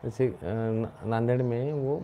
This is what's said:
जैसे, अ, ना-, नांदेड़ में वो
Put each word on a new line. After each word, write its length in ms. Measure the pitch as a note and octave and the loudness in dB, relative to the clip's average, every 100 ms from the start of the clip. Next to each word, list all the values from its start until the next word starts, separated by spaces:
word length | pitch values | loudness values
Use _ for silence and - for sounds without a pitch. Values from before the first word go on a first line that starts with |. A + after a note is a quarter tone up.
जैसे, 240 | B2 - C3 | -6 2 0
अ, 60 | - | 0
ना-, 640 | E2+ A2+ A2+ A2 A#2 - G#2+ | -4 -2 0 0 -2 -4 -2
नांदेड़ 360 | A2+ A#2 B2+ | 0 2 2
में 300 | B2+ A#2 C#3 | 2 0 0
वो 300 | D3 C3+ D#3 | -2 0 -2